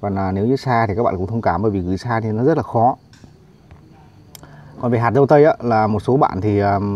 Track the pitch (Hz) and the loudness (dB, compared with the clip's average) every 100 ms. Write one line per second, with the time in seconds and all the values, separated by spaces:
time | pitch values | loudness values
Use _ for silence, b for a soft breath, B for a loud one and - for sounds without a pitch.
0 | 101 95 95 95 107 135 - 117 113 104 | -4 -4 -4 -2 0 -2 0 0 0 0
1 | 117 92 95 113 107 87 110 98 90 95 | -2 -2 -4 -4 -2 0 0 -2 -4 -6
2 | 120 117 110 107 127 156 120 123 117 151 | -4 -4 -4 -2 0 0 -2 0 0 0
3 | _ - - - - _ _ - - - | _ -20 -20 -20 -20 _ _ -20 -20 -20
4 | - - - - B B B - 117 120 | -20 -20 -20 -20 B B B -8 -2 0
5 | 117 117 139 151 147 - 120 113 107 107 | 2 4 4 6 6 2 0 0 0 -2
6 | - 127 - 95 104 101 101 101 101 | 0 0 0 0 0 0 2 0 -2